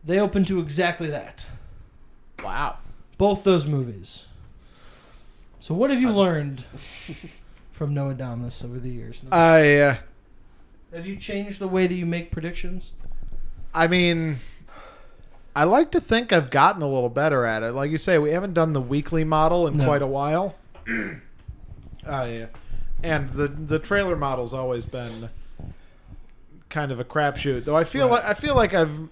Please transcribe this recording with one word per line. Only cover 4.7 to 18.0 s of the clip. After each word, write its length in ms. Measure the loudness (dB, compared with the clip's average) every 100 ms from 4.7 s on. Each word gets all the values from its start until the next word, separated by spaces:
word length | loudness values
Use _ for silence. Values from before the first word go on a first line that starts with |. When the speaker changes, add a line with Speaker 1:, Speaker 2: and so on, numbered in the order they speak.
| -20 -20 -20 -20 -20 -20 -20 -20 -20
Speaker 1:
So 140 | -6 0
what 160 | 2
have 100 | 4
you 80 | 2
Speaker 2:
Um, 60 | 4
Speaker 1:
learned 460 | 4 2 -4 -8 -14 -18 -18 -16 -16 -14
<laughs> 520 | -16 -20 -20 -20 -20
from 220 | -8 -4
Noah 220 | -2 -4 -6
Damas 480 | -8 -8 -10 -10
over 160 | -10 -8
the 100 | -8
years? 320 | -8 -10 -14 0
Speaker 2:
I, 440 | 6 8 10 8 8
uh, 180 | 6 4 -6 -20 _ -20 -20 -20 -20 -20 -18
Speaker 1:
Have 140 | -14 -12
you 100 | -12
changed 440 | -8 -6 -6 -6
the 80 | -2
way 160 | 2 2
that 80 | 0
you 100 | -2
make 240 | -4 -6
predictions? 600 | -8 -6 -4 -2 -4 -6 -8 -6 -4 -4 -4 -4 -4 -6
Speaker 2:
I 140 | 2 4
mean, 500 | 4 2 2 -2 -4 -8 -16 -20 -20 -20 -20 -20 -20 -20 -20 -8 2
I 80 | 4
like 260 | 6 4
to 100 | 0
think 320 | 2 0 4
I've 160 | 2 4
gotten 320 | 4 4 4
a 80 | -2
little 180 | 0 0
better 360 | 2 2 2 2
at 160 | 0
it. 80 | -2
Like 180 | -2 -2
you 60 |
say, 180 | -2